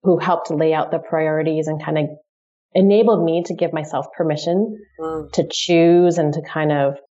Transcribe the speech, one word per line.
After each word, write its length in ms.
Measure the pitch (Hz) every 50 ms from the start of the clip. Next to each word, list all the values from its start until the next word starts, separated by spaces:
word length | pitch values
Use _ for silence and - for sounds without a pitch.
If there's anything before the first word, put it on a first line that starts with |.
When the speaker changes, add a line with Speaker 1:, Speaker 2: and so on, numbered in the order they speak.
| -
Speaker 1:
who 140 | 185 175 165
helped 320 | - 190 175 165 - -
lay 240 | 165 147 160 160 160
out 160 | 156 - -
the 100 | - 160
priorities 680 | - - - 160 160 156 156 156 160 160 156 156 156 156
and 160 | 156 151 151
kind 140 | - 156 156
of 80 | 151 - - - _ _ _ _ _ _ _ _ _ _ _
enabled 500 | 185 190 196 202 214 226 220 220 180 170
me 200 | 165 160 170 170
to 100 | - 175
give 180 | - 175 -
myself 360 | 147 160 151 151 - 135 135 - - -
permission 640 | 175 156 151 151 - 170 170 190 214 226 214 - - _ _ -
Speaker 2:
Mm. 320 | 160 160 160 156 151 143 -
Speaker 1:
to 140 | - 151 -
choose 680 | - - - - 175 165 165 170 170 175 180 175 165 170
and 160 | 156 151 147
to 80 | 160
kind 300 | 147 - - 156 156 151
of 260 | 151 143 139 139 143 - _ _